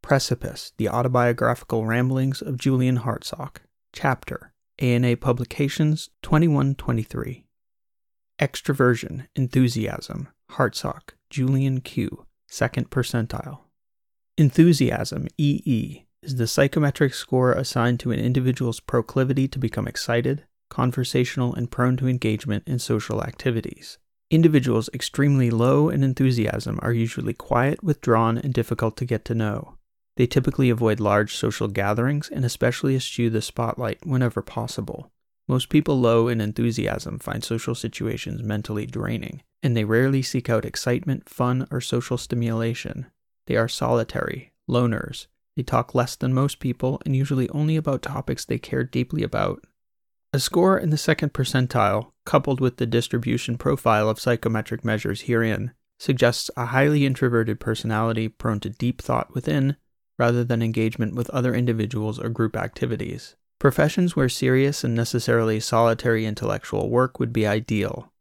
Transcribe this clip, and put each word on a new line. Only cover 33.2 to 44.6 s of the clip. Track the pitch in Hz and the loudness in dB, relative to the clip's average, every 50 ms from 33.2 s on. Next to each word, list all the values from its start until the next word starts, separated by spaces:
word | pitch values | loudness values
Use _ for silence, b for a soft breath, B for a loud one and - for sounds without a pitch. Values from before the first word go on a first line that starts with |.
| 120 117 | 0 0
the | 110 110 | 0 0
spotlight | - - - - 120 113 - - 123 110 - - - | -4 -4 -4 -4 -4 -4 -2 -4 -4 -6 -6 -6 -4
whenever | 170 135 127 127 120 - - | -2 0 2 2 2 0 -2
possible. | 95 - - 120 110 113 - - 104 - - - - - _ _ _ _ _ _ _ - | -8 -6 -6 -6 -6 -6 -6 -8 -8 -8 -8 -10 -12 -16 _ _ _ _ _ _ _ 0
Most | 127 127 - - | 0 0 0 2
people | - 151 - - 147 131 | 2 2 4 4 2 4
low | 123 117 117 117 113 120 | 4 6 6 6 4 2
in | 120 113 | 2 0
enthusiasm | 110 104 104 - 117 120 110 117 104 101 - - - - - - | -2 -2 -2 0 0 0 0 0 -2 -2 -4 -4 -6 -8 -10 -10
find | - - - 113 - | -8 -6 -6 -6 -4
social | - 117 113 - - 120 | -4 -4 -4 -4 -4 -6
situations | - - 117 - - - 113 110 113 - - - 104 117 | -6 -6 -8 -8 -6 -6 -6 -6 -6 -8 -8 -8 -6 -6
mentally | 107 107 104 104 - 107 104 107 | -4 -4 -4 -6 -6 -6 -6 -6
draining, | - 123 113 110 - 113 110 - - - 139 _ _ _ _ - | -6 -6 -6 -4 -4 -4 -6 -6 -10 -12 -14 _ _ _ _ 0
and | 147 120 | 0 2
they | 117 107 | 2 2
rarely | 104 110 117 127 135 139 135 | 4 4 4 4 4 2 0
seek | 127 - - 131 - - | -2 -2 -4 -4 -2 0
out | 120 107 - | 0 0 -2
excitement, | 120 - - - 127 120 - - - 135 - - - | -4 -8 -6 -2 -2 -2 -2 0 -2 -4 -4 -6 -14
fun, | - - 127 123 127 127 131 - | -4 -2 0 0 0 -2 -2 -4
or | 151 131 | -6 -6
social | 120 - - 120 120 - 127 120 | -4 -2 -4 -4 -2 -2 -6 -6
stimulation. | - - - 120 117 117 113 113 113 117 120 - - - - - 127 - _ _ _ _ _ _ _ - | -4 -4 -4 -2 -2 -2 -2 -2 -2 -2 -4 -6 -8 -10 -10 -10 -12 -14 _ _ _ _ _ _ _ -2
They | - | 0
are | 113 113 120 | 0 0 0
solitary, | - - - 120 120 120 113 - - - - - - - 127 _ _ _ | -2 -4 -2 0 0 0 0 -2 -4 -6 -4 -4 -6 -10 -12 _ _ _